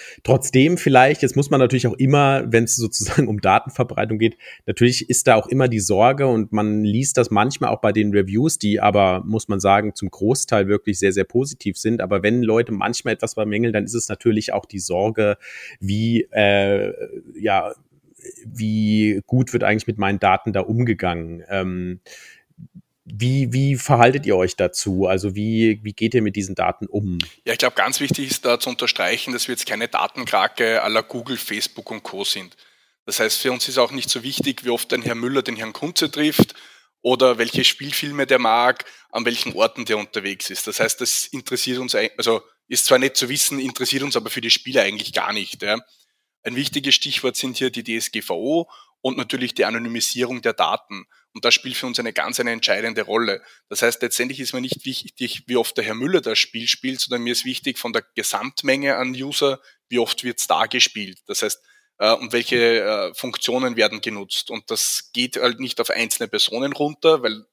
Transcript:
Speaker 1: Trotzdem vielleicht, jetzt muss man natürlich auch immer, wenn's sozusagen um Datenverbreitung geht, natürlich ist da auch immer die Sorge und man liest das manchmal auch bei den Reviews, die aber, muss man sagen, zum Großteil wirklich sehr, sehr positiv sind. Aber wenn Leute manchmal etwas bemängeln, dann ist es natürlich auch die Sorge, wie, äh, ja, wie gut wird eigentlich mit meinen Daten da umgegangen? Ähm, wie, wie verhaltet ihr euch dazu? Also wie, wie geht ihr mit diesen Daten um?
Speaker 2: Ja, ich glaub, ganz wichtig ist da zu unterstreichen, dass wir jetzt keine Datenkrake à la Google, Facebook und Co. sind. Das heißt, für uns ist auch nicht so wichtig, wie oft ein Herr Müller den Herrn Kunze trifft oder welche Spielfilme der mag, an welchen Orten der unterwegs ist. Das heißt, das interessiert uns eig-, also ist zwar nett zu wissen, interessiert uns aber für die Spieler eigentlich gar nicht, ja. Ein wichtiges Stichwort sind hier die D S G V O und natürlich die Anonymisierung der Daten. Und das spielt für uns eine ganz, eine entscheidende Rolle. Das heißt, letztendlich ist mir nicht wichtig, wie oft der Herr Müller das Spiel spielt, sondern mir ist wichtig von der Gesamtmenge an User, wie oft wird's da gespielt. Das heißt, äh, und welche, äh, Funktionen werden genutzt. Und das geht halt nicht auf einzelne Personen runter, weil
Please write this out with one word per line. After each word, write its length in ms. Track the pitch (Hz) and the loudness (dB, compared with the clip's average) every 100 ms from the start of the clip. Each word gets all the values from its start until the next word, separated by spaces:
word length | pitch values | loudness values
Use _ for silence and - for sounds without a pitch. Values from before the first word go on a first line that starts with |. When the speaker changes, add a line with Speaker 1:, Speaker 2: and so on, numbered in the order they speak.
| - - | -20 -10
Speaker 1:
Trotzdem 540 | - 131 - 127 151 175 | 2 2 4 4 6 4
vielleicht, 440 | 143 127 135 151 | 6 8 8 4
jetzt 140 | 131 135 | 2 2
muss 140 | 143 | 2
man 100 | 139 | 4
natürlich 260 | 127 127 120 | 4 4 0
auch 80 | |
immer, 480 | - 135 143 139 135 117 | 2 4 6 4 2 4
wenn's 240 | 117 113 | 2 4
sozusagen 540 | - 113 - 101 - 113 | 0 -2 -4 0 2 2
um 120 | 107 | 2
Datenverbreitung 800 | 95 101 127 - 123 - 107 107 | 4 4 2 -4 -2 -2 -2 2
geht, 180 | 113 - - - - | 0 0 -20 -12 -8
natürlich 420 | 95 120 123 - | 4 4 4 0
ist 200 | 123 131 | 2 6
da 80 | 110 | 4
auch 100 | - | 4
immer 220 | 131 127 | 2 2
die 100 | 110 | 2
Sorge 480 | 95 98 120 139 135 | 2 6 6 4 2
und 240 | 113 101 | 2 0
man 320 | 107 107 107 | 0 0 2
liest 340 | 104 113 135 - | 2 2 0 2
das 140 | 110 | 2
manchmal 400 | 104 123 - 117 | 4 2 2 -2
auch 100 | 110 | 2
bei 120 | 110 | 2
den 180 | 107 104 | 2 4
Reviews, 480 | 101 95 107 156 - | 2 2 2 0 0
die 220 | 104 104 | 0 2
aber, 420 | 104 101 95 92 | 4 4 4 2
muss 220 | 95 110 - | -2 -4 -2
man 140 | 98 | 0
sagen, 340 | 98 101 104 | 4 4 2
zum 160 | - 95 | -4 -8
Großteil 560 | - 107 139 - 107 98 | -2 0 0 2 2 4
wirklich 320 | 101 - 95 | 2 0 0
sehr, 140 | 98 | 2
sehr 100 | 95 | 2
positiv 560 | 95 120 143 139 101 - | 0 0 -2 -4 -6 -4
sind. 220 | 110 117 | -2 -2
Aber 240 | 92 98 | 0 2
wenn 180 | 104 123 | 2 2
Leute 300 | 110 113 117 | 2 2 2
manchmal 420 | 101 101 117 - | -2 -2 -2 -4
etwas 220 | 110 110 - | -2 -2 -2
bemängeln, 360 | 107 104 117 | -2 0 2
dann 120 | 107 | 0
ist 100 | 98 | -2
es 140 | 117 - | -4 -4
natürlich 440 | 98 117 107 - | 0 2 2 0
auch 140 | 101 - | -4 -4
die 140 | 98 | -10
Sorge, 580 | - 90 107 110 104 98 - - - - | -4 0 0 2 0 0 -8 -18 -18 -8
wie, 440 | 98 104 113 113 - | -2 0 2 2 0
äh, 600 | 107 101 101 98 101 101 92 - - - - | 2 4 4 4 2 0 -4 -10 -12 -16 -4
ja, 320 | 104 98 - - _ _ _ _ - - 110 | 0 0 0 -10 _ _ _ _ -20 -20 -16
wie 760 | 120 110 107 107 107 107 101 - | -4 -2 0 2 4 4 0 0
gut 260 | 127 120 | 0 2
wird 120 | 117 | 2
eigentlich 240 | 104 107 - | 2 2 0
mit 100 | 107 | -2
meinen 220 | 98 101 | 0 2
Daten 320 | 98 95 113 | 4 2 0
da 80 | 101 | -2
umgegangen? 840 | 92 113 120 95 90 85 82 85 87 | 0 0 0 0 0 -2 -6 -12 -6
Ähm, 520 | 98 92 90 90 90 - - - - _ _ - - _ _ | -4 -2 -4 -6 -8 -14 -20 -20 -20 _ _ -20 -20 _ _
wie, 480 | - 104 120 135 123 | -14 -4 0 2 2
wie 220 | 127 139 | 2 2
verhaltet 520 | 127 - 120 120 143 147 | 0 4 6 8 6 2
ihr 100 | 95 | 2
euch 180 | 92 | 2
dazu? 520 | - 90 - 101 92 92 | 0 -2 -2 -2 0 2
Also 260 | 95 98 | 2 0
wie, 460 | 98 107 113 113 107 | -2 0 4 4 2
wie 100 | 104 | -4
geht 220 | - 113 | -2 0
ihr 80 | 123 | 2
mit 140 | 107 104 | 0 -2
diesen 180 | 98 | -6
Daten 320 | 90 87 - 98 | -2 -2 -2 -4
um? 320 | 104 101 87 82 - | -4 -2 -4 -6 -8
Speaker 2:
Ja, 100 | - | -6
ich 40 | 117 | 0
glaub, 160 | 127 | 0
ganz 240 | - 110 135 | 2 0 0
wichtig 320 | 139 - 135 | -2 -2 -4
ist 140 | 110 | -2
da 160 | 123 120 | 0 0
zu 100 | 127 | 0
unterstreichen, 600 | 123 120 - 90 117 - | -4 -4 0 0 -2 -4
dass 160 | 120 - | -4 -4
wir 80 | 120 | -6
jetzt 100 | - | -4
keine 220 | 107 117 | -4 -2
Datenkrake 960 | - - - 117 101 101 - 113 113 | 0 -2 -4 -2 0 0 0 2 2
à 40 | 107 | 2
la 120 | 110 | 0
Google, 360 | - 123 113 120 | 0 -8 -6 -6
Facebook 540 | - 107 - - - | -6 -6 -6 -8 -14
und 140 | 110 | -12
Co. 180 | - 98 | -12 -8
sind. 340 | 101 101 90 _ _ _ _ _ - | -4 -4 -8 _ _ _ _ _ -6
Das 120 | - | 0
heißt, 220 | 110 - | 0 0
für 100 | 131 | -2
uns 160 | 101 - | -2 -2
ist 120 | 127 | 2
auch 120 | 120 | 0
nicht 180 | 135 - | 0 -4
so 140 | 123 | -6
wichtig, 420 | 123 - 135 123 | -4 -4 -4 -4
wie 60 | 123 | -2
oft 220 | 117 - | -2 -2
ein 100 | 123 | -4
Herr 140 | 120 117 | -2 -4
Müller 260 | 123 135 | -2 -2
den 140 | 127 113 | -2 -8
Herrn 160 | 110 | -10
Kunze 360 | - 156 - 151 | -8 -6 -2 -4
trifft 460 | 147 302 - - - - _ _ _ | 0 0 2 0 0 -20 _ _ _
oder 380 | 120 123 131 117 | 0 4 4 4
welche 260 | 117 131 | 0 0
Spielfilme 640 | - - 139 - 147 143 143 | 0 -2 -6 -6 -4 -4 2
der 100 | 127 | 2
mag, 460 | 117 117 123 - - - _ | 4 4 2 0 -8 -18 _
an 140 | 117 | -4
welchen 280 | 117 117 135 | -2 -2 -6
Orten 300 | 147 139 - | 0 0 0
der 140 | 110 107 | -4 -4
unterwegs 500 | 101 107 98 95 - | -4 -6 -6 -8 -8
ist. 200 | 92 110 | -8 -8
Das 100 | - | -2
heißt, 220 | 113 - | -2 -2
das 260 | 123 - - | -2 -2 -4
interessiert 540 | 135 - 123 127 123 | -10 -8 -6 -4 -4
uns 160 | 123 110 | -2 -2
eig-, 200 | 110 - | -2 -2
also 220 | 117 110 _ _ - | 0 -2 _ _ -6
ist 160 | 123 | -2
zwar 160 | - 131 | 4 4
nett 160 | 135 - | 4 0
zu 120 | 123 | -2
wissen, 300 | 143 - 139 | -2 -2 -2
interessiert 460 | 131 - 123 135 | -6 -4 -4 -2
uns 100 | 139 | -2
aber 160 | 127 107 | -4 -4
für 100 | 127 | -8
die 100 | 113 | 0
Spieler 320 | - 127 131 | 0 2 0
eigentlich 300 | 98 101 - | 2 -2 -6
gar 200 | - - | -4 -4
nicht, 280 | 104 92 - | -4 -8 -8
ja. 180 | 104 113 _ _ _ _ _ _ | -4 -4 _ _ _ _ _ _
Ein 120 | 113 123 | -8 -6
wichtiges 400 | 135 143 135 - | -4 -4 0 0
Stichwort 400 | 147 - 127 - | 0 -4 -4 -4
sind 220 | 131 117 | -6 -4
hier 120 | 131 | -4
die 140 | 120 | -4
D 120 | 113 113 | -6 -6
S 140 | - | -6
G 100 | 110 | -8
V 140 | - | -6
O 340 | 85 123 165 170 - _ _ | -4 0 -2 -2 -12 _ _
und 160 | 127 135 | -6 -4
natürlich 380 | 120 131 123 | -6 -4 -6
die 100 | - | -2
Anonymisierung 800 | 101 117 117 117 - 123 123 127 | -2 -2 -6 -4 -4 -2 -4 -2
der 120 | 117 | -4
Daten. 520 | 104 92 110 - 98 - _ _ | -2 -2 -2 -8 -16 -16 _ _
Und 100 | - | -4
das 100 | 120 | 0
spielt 220 | - 131 - | 0 -2 -8
für 100 | 131 | -6
uns 140 | 120 | -6
eine 120 | 117 | -4
ganz, 280 | - 92 127 | -4 -4 -2
eine 100 | 120 | -4
entscheidende 520 | 117 - 98 113 110 | -2 0 0 -2 -4
Rolle. 420 | 98 110 113 98 - _ _ | -2 0 0 -4 -10 _ _
Das 140 | 107 | 0
heißt, 200 | 120 - | 0 0
letztendlich 380 | 120 - 127 135 | -4 -2 -4 -6
ist 120 | 123 | -8
mir 80 | 127 | -6
nicht 240 | 127 - | -6 -8
wichtig, 600 | 131 131 123 - 123 - - | -8 -10 -12 -10 -8 -8 -2
wie 100 | 120 | 0
oft 200 | 113 - | 0 -2
der 80 | |
Herr 100 | 107 | -4
Müller 260 | 113 143 180 | -4 0 0
das 200 | 117 107 | 2 -2
Spiel 260 | - 113 117 | -2 -4 -4
spielt, 320 | - 131 131 | -4 -4 -6
sondern 240 | - 123 | -4 -4
mir 80 | 120 | -2
ist 140 | 120 | -4
wichtig 340 | 127 123 135 117 | -4 -6 -6 -6
von 140 | 117 | -4
der 100 | 117 - - | -4 -4 -6
Gesamtmenge 800 | - 101 127 - 139 139 139 120 | -4 -4 -4 -6 -2 0 0 -2
an 160 | 127 | -4
User, 480 | 127 139 - 143 131 _ _ - | -6 -6 -2 0 -2 _ _ -4
wie 120 | 120 | -2
oft 240 | 113 - | -2 -4
wird's 240 | 123 - - | -6 -6 0
da 180 | 80 113 | 0 0
gespielt. 540 | 127 - 107 95 92 - | 2 0 0 -12 -14 -10
Das 160 | 98 | -4
heißt, 200 | 107 - _ _ _ - | -4 -4 _ _ _ 0
äh, 140 | 107 | 2
und 200 | 117 117 | 2 0
welche, 480 | 120 117 120 117 113 | -4 0 2 2 2
äh, 340 | 101 104 92 | 0 -2 -4
Funktionen 600 | - 127 - - 127 127 113 | -6 -8 -6 -2 -2 -2 0
werden 240 | 107 107 | 0 0
genutzt. 500 | 110 101 98 - - | -8 -10 -8 -8 -8
Und 180 | 113 - | -12 -6
das 420 | 110 - - - | -4 -2 -4 -6
geht 240 | 120 123 - | -4 -4 0
halt 240 | 123 120 | -2 -2
nicht 200 | 127 - | -8 -4
auf 100 | 113 | -4
einzelne 360 | - 113 - 95 | -2 -2 -2 -4
Personen 460 | 107 - 117 139 | -2 -2 -2 -6
runter, 500 | 143 147 151 160 156 | -2 -4 2 2 2
weil 220 | 117 110 _ | 0 -6 _